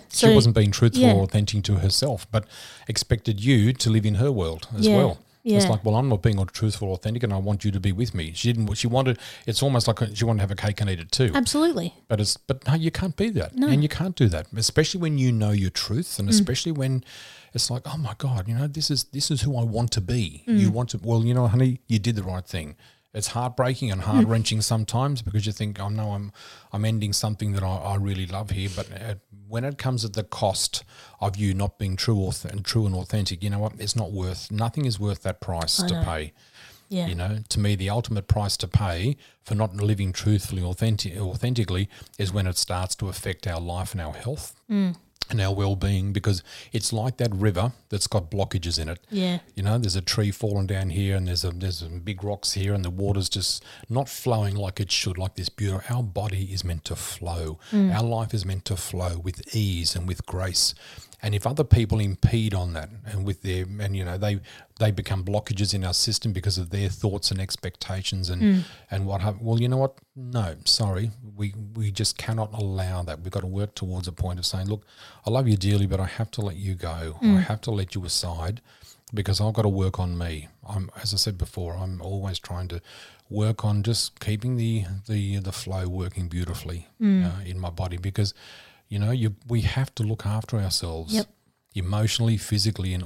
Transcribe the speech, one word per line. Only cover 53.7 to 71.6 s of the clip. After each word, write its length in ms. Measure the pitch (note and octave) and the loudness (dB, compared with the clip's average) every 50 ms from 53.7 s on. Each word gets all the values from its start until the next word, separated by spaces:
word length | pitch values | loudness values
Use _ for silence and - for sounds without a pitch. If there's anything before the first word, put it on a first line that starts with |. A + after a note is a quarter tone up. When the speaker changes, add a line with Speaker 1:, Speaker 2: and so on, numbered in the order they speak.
| - - - - | -20 -16 -8 -4
Speaker 1:
not 180 | A2+ C3 C#3 | -2 -2 -2
flowing 480 | - - - - C3 A2+ A2 G#2 G2+ G2 | -4 -6 -4 -2 0 0 2 2 0 -2
like 240 | G2+ G2+ F#2 - - | -2 -4 -4 -4 -4
it 100 | G2 F2+ | -4 -2
should, 280 | - - - - F2+ | -2 -2 -2 -2 -4
like 180 | F2+ F#2 F#2 - | -4 -4 -6 -6
this 140 | - F2 - | -6 -8 -8
beautiful, 340 | - - G#2 G2 F#2+ F#2+ - - A#2+ | -4 -4 -2 -2 -2 -2 -4 -4 -2
our 100 | B2+ A#2+ | -2 -2
body 420 | G2+ F2+ G2+ G#2 G#2+ G2 F#2+ F#2+ F#2 F#2+ | -2 -2 -4 -4 -2 -2 -4 -4 -4 -4
is 100 | F#2 F2 | -4 -4
meant 220 | F2 E2+ D#2+ - | -4 -4 -4 -6
to 100 | - D#2+ | -8 -8
flow. 640 | - - - - - E2+ E2+ F2 E2+ D#2+ D#2 D#2 - - - | -8 -8 -10 -10 -8 -6 -6 -6 -4 -6 -6 -8 -10 -6 0
Speaker 2:
Mm. 220 | G#3+ G#3 G3 F#3 F3 | 2 4 4 4 4
Speaker 1:
Our 100 | - A#2 | 2 2
life 300 | A#2 A#2 A2 A2+ G2+ - | 0 0 -2 -2 -2 -2
is 120 | G#2+ F2 | -4 -2
meant 180 | F#2+ F#2+ F#2 - | -4 -4 -4 -4
to 120 | - G#2 | -4 -4
flow 400 | F2+ - - F#2 F2+ F2+ F2+ F2 | -4 -6 -6 -4 -4 -2 -2 -4
with 360 | E2+ E2 F#2 F2+ - - - - | -4 -6 -6 -8 -8 -8 -4 -2
ease 400 | A2 G#2 G2 F#2 F2 E2+ - - | 0 0 0 0 0 -2 -2 -2
and 100 | F2 E2+ | -2 -4
with 180 | F#2 F2 - - | -4 -4 -6 -6
grace. 480 | - - F2+ F#2 F#2 E2+ - - - - - - - - - - - - - - | -6 -6 -4 -4 -2 0 0 0 0 0 -4 -12 -20 -20 -20 -20 -20 -14 -8 -4
And 100 | G#2+ G#2 | -2 -2
if 140 | G2+ A2+ | 0 0
other 160 | A#2+ C#3 D3+ D3 | 0 0 0 2
people 360 | - G2+ A2 A2+ G2 A2+ A2 | 6 6 6 6 4 2 0
impede 540 | G#2 G2 F#2 - - - A#2 A#2 A2 G#2+ G2 | 0 0 2 2 2 4 4 2 2 0 0
on 200 | F#2 F2+ F2 E2+ | -2 -2 -4 -4
that 180 | D#2+ D#2 - A2 G#2+ - | -6 -8 -10 -12 -14 -12
and 220 | G#2+ G#2 G2 F#2+ | -8 -6 -4 -2
with 160 | G2+ F#2+ - | -4 -4 -4
their, 240 | - G2 F#2 F#2 F#2 F#2 G2+ G#2 | -4 -4 -4 -4 -4 -6 -6 -6
and, 180 | G#2 G2 G2+ | -4 -4 -2
you 80 | F#2+ F2+ | -4 -4
know, 140 | F2 F2 G2 | -4 -4 -2
they, 200 | G#2 G#2 G2+ G2 - - - - - _ - - | -2 -2 -2 -2 -6 -10 -18 -20 -20 _ -2 2
they 120 | A2 G#2+ | 2 2
become 320 | G2 F#2 F#2+ - G2+ F#2+ F2+ | 2 2 -2 -2 -4 -4 -2
blockages 480 | G2 G2+ G#2 - - G#2 F#2+ G#2 F#2 G#2 | -2 -2 -2 -2 -2 -2 -2 0 0 0
in 100 | G2 F#2 | 0 -2
our 100 | F#2 F#2 | -2 0
system 360 | - - A#2 G#2+ - - A2 | 0 0 0 -2 -2 -2 -2
because 280 | F#2+ F#2 - G#2 F2+ F#2+ | -2 -2 0 0 0 0
of 100 | F2+ E2 | -2 -4
their 200 | F#2+ G2 G2+ F#2+ | -2 -2 -2 -2
thoughts 420 | F#2+ - - G#2 F#2+ G2 - - | -2 0 -2 -2 0 0 -2 -2
and 100 | G2 F#2+ | -2 -2
expectations 880 | F#2+ - - - - F2+ - - - - F#2+ F#2+ F#2 - G2 F#2+ F#2 F2 | -4 -4 -6 -8 -8 -8 -10 -10 -8 -8 -6 -6 -4 -4 -4 -4 -4 -2
and, 120 | F2+ F2 A3 | 0 2 4
Speaker 2:
Mm. 200 | G3+ F#3+ F#3 E3 - - - - - | 6 6 4 2 -2 -8 -20 -10 -6
Speaker 1:
and 160 | G2 G2 G2 | -4 -2 -2
what 140 | G2 G2 F#2+ | -2 -2 0
have, 200 | F#2 G#2 G2+ G2 | 0 -2 -2 -2
well, 180 | A2+ A2+ A#2 A#2+ | 0 2 2 2
you 80 | B2+ | 4
know 100 | B2 C3 | 2 2
what? 200 | C3 C3+ C3+ - _ _ _ - | 2 2 0 -2 _ _ _ -16
No, 400 | C3 B2+ B2 B2 A#2+ G2+ E2+ D#2 - - | -14 -10 -4 -2 -2 -2 -2 -4 -2 0
sorry. 440 | - - - A2+ G2+ F#2+ F#2 A2 A2 G#2+ - A#2 G#2+ G2+ | 2 2 4 2 2 2 0 0 -2 -4 -8 -14 -14 -8
We, 200 | G2+ G#2 G2+ G2 A2 | -6 -4 -4 -4 -6